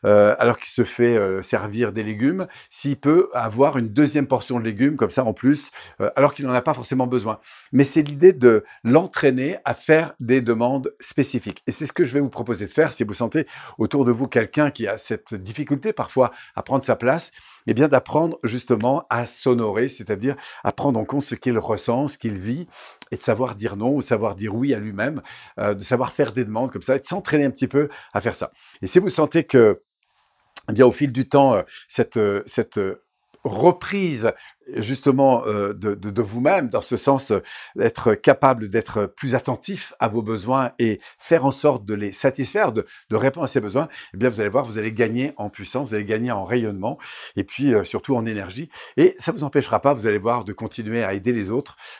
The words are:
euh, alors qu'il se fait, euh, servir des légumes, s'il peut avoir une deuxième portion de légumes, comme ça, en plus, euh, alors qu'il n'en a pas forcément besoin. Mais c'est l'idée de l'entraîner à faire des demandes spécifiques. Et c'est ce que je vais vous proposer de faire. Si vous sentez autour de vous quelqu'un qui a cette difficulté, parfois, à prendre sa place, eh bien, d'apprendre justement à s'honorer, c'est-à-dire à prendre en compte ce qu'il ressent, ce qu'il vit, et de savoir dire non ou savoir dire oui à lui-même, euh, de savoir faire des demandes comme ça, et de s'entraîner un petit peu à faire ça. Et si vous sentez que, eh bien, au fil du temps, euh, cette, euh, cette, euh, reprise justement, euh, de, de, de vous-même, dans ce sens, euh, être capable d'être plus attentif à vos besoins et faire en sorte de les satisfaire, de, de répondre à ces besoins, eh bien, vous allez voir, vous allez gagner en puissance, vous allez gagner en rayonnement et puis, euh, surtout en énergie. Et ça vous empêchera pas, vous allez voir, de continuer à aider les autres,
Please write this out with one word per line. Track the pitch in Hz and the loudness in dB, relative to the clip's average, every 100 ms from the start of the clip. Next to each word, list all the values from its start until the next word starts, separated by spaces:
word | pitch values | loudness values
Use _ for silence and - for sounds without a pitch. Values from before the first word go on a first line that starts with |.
euh, | 104 104 104 - | 4 6 6 4
alors | 120 117 | 2 0
qu'il | - | -4
se | - | -4
fait, | 113 - 120 113 | -2 2 2 2
euh, | 98 95 | 0 -2
servir | 92 110 104 107 113 | -4 -4 -4 -4 -4
des | 101 | -4
légumes, | 107 104 131 190 185 - - | -8 -2 -2 -2 -6 -12 -20
s'il | - 143 139 | -10 -6 -2
peut | 143 165 - 123 | 2 4 4 0
avoir | 113 107 143 139 | -4 2 2 2
une | 113 | -2
deuxième | 104 147 147 139 | 2 2 2 0
portion | 123 - 120 | -2 -2 -4
de | 113 | -4
légumes, | 104 139 147 | 0 0 2
comme | 107 | -2
ça, | - | 0
en | 113 | -2
plus, | 107 131 147 - - - - | 2 2 2 -2 -18 -16 -6
euh, | 104 - | -4 2
alors | 139 | 2
qu'il | - 139 | 2 -2
n'en | |
a | 127 | -2
pas | 160 | 0
forcément | 127 117 131 127 | -4 -2 -2 0
besoin. | 123 107 107 - - - | -2 -2 -8 -12 -20 0
Mais | 127 | 2
c'est | 139 165 | 4 4
l'idée | 147 143 180 | 0 6 6
de | 160 123 110 - - | 10 8 8 2 -6
l'entraîner | 113 127 123 - 147 127 135 190 | 4 4 4 2 2 2 -2 -4
à | - 117 | -6 -4
faire | - 156 160 - | 4 4 4 -4
des | 117 131 | 2 2
demandes | 120 113 120 135 127 - | 4 2 2 0 -6 -10
spécifiques. | - - 131 123 - - - | -8 -2 0 -2 -6 -10 -8
Et | |
c'est | 123 151 | -6 -6
ce | |
que | - | -2
je | 151 | 0
vais | 135 | 2
vous | 139 | -2
proposer | - 117 107 101 | -4 -6 -6 -4
de | |
faire. | - 160 | 0 0
Si | - | 0
vous | 110 | -4
sentez | 101 117 156 151 - - - | -2 -2 -2 -4 -8 -12 -4
autour | 110 143 | -2 2
de | 123 | 2
vous | 117 135 | 2 2
quelqu'un | 123 110 - 147 | 0 0 0 0
qui | - 107 | -2 -6
a | 110 | -6
cette | - 110 - 107 | -6 -10 -8 -12
difficulté, | 92 107 139 139 220 | -10 -8 -4 -2 -2
parfois, | 214 107 - 123 - - - | -4 -4 2 0 0 -16 -12
à | |
prendre | - 135 | -2 -2
sa | 135 113 | 0 0
place, | 120 160 - - - - - | 2 0 -2 -18 -20 -10 -2
eh | |
bien, | 110 151 | 2 4
d'apprendre | 104 - 151 165 170 | 4 2 0 0 -2
justement | 117 120 - 117 120 139 - | -6 -4 0 0 2 -2 -2
à | 117 120 | -4 -4
s'honorer, | - 135 123 110 101 135 | -4 0 2 0 -2 -4
c'est-à-dire | - 107 101 123 135 - - | -4 -8 -4 -4 -4 -10 -8
à | - | -6
prendre | - 143 117 | -2 0 0
en | - | -2
compte | 139 | -4
ce | 135 | -4
qu'il | 120 131 117 | -6 -2 -2
ressent, | - 107 - 120 147 | -2 -4 -2 -2 -2
ce | - | -6
qu'il | 113 101 | -6 -6
vit, | 95 139 175 - - - - | -6 -8 -8 -18 -20 -20 -14
et | 117 | -8
de | |
savoir | - 107 123 101 | -2 -2 -2 -6
dire | 107 101 | -8 -4
non | 117 143 | -2 -2
ou | |
savoir | - 113 107 95 | 0 -2 -2 -4
dire | 107 | -6
oui | 107 139 | -4 -2
à | 117 | -2
lui-même, | 107 98 120 151 - - - - | -4 -4 -4 -6 -12 -20 -16 -4
euh, | 104 | -4
de | 101 | -2
savoir | 101 123 123 | -2 -2 -2
faire | - 127 | -2 -2
des | 104 107 | -2 -4
demandes | 110 131 | -4 -6
comme | 127 | -6
ça, | - 135 | -2 -2
et | |
de | - | -2
s'entraîner | 185 - 151 143 | -8 -2 0 0
un | |
petit | 127 127 | -2 -2
peu | 143 143 - - | 0 -2 -6 -8
à | 101 | -4
faire | 117 104 | -2 -4
ça. | - _ - - | -8 _ -20 -12
Et | 95 | 2
si | 180 | 2
vous | 196 | 2
sentez | - 147 165 160 | 0 0 0 4
que, | 131 110 - _ _ _ _ _ _ _ - - | 6 6 4 _ _ _ _ _ _ _ -16 -2
eh | |
bien, | 104 127 | 6 6
au | |
fil | - 147 | 6 -2
du | 123 131 | -2 2
temps, | 139 139 107 | 4 4 2
euh, | - - - | -2 -12 -10
cette, | - 113 117 | -2 -2 0
euh, | 104 101 - | 0 -2 -4
cette, | - 110 - | -4 -4 -2
euh, | 95 - _ _ _ _ | -4 -4 _ _ _ _
reprise | - - 165 180 - 202 185 131 110 - - _ - - | -8 2 4 4 -2 -4 -4 -2 -2 -4 -12 _ -14 -8
justement, | 107 131 143 131 135 127 107 | -6 -2 2 4 4 2 0
euh, | 104 101 | -2 -4
de, | 101 104 | -4 -6
de, | 98 101 | -6 -6
de | 101 | -4
vous-même, | 104 113 139 190 131 | -4 0 2 2 0
dans | 107 | -4
ce | - 117 | -4 -2
sens, | - 135 - | 0 0 2
euh, | 101 - - - - | -2 -4 -18 -12 -2
être | 113 - 123 107 | 0 2 0 2
capable | - 135 135 123 107 | 4 6 4 2 -2
d'être | 113 - 110 101 | -4 -4 -4 -4
plus | - 135 120 | -6 -4 -2
attentif | - 120 - 196 - - | -2 -8 -8 -12 -12 -4
à | 113 | -2
vos | 110 | -2
besoins | 107 110 98 131 127 - | -4 -6 -2 -2 -2 -2
et | 117 101 - - | -2 -2 -10 -12
faire | - 165 135 | 0 2 2
en | |
sorte | 131 147 123 101 | 2 0 0 -4
de | |
les | 104 104 | -6 -6
satisfaire, | - 139 131 127 208 196 | -2 -2 -2 -4 -2 0
de, | 113 - - - | -2 -6 -10 -4
de | 110 | 0
répondre | 131 139 | 0 -2
à | 135 | -2
ces | - | -2
besoins, | 104 113 160 - - 98 | -2 -4 -4 -8 -14 -2
eh | |
bien, | 123 | -2
vous | 107 | 0
allez | 104 | -2
voir, | 98 127 | -2 -2
vous | 110 | -6
allez | 107 | -6
gagner | 110 113 120 139 - | 0 0 0 -4 -6
en | 104 | -12
puissance, | - 98 127 135 | -10 -8 -8 -4
vous | |
allez | 107 104 | -6 -2
gagner | 110 123 | -4 -2
en | 107 | -4
rayonnement | 95 123 110 101 104 151 - - - - | -2 -2 -2 -4 -6 -8 -14 -18 -12 -8
et | |
puis, | 98 - 139 110 | -6 -2 2 2
euh, | |
surtout | 98 - - 127 | 0 -6 -2 -2
en | 113 | -2
énergie. | 107 92 98 160 - - - | -6 -10 -12 -14 -16 -8 4
Et | 160 - | 4 4
ça | - | -6
vous | 127 | -4
empêchera | 143 143 131 110 | -2 0 0 0
pas, | 139 | 2
vous | 120 110 | 0 0
allez | 104 | 0
voir, | 104 123 | 0 -4
de | 98 | -4
continuer | 101 113 - 107 117 | -10 -10 -10 -6 -4
à | 101 | -4
aider | 98 101 | -4 -2
les | 120 95 | -2 -2
autres, | 117 - - - | -4 -6 -14 -20